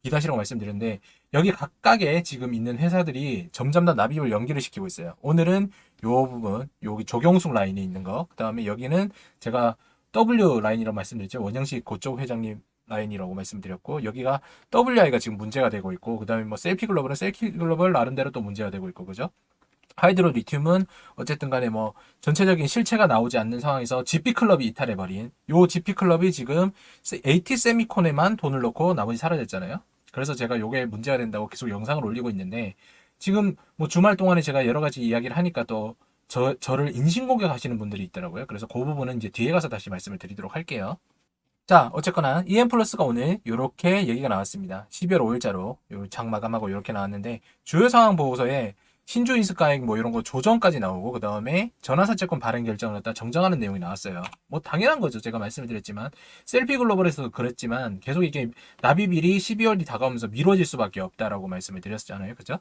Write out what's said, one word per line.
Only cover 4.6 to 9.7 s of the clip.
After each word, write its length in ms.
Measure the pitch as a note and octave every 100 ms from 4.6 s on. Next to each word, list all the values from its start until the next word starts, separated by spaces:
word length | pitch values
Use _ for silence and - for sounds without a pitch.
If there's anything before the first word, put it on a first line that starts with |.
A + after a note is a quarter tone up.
시키고 260 | B2 - F#2+
있어요. 280 | - E2+ -
오늘은 480 | C3+ E3 E3 F#3+ G3 - _ _
요 240 | A2+ B2+ C3
부분, 400 | B2 G#2+ G#2 C#3 _
여기 220 | A2 G#2+
조경숙 480 | - A#2+ D#3+ F#3 F3
라인이 300 | A#2 G2 G2
있는 200 | F#2+ F#2
거, 240 | F#2 A2+ F3
그 80 | -
다음에 300 | A2+ A2+ G#2
여기는 440 | A#2 B2+ E3+ G3+ - - _
제가 360 | A#2+ B2 A#2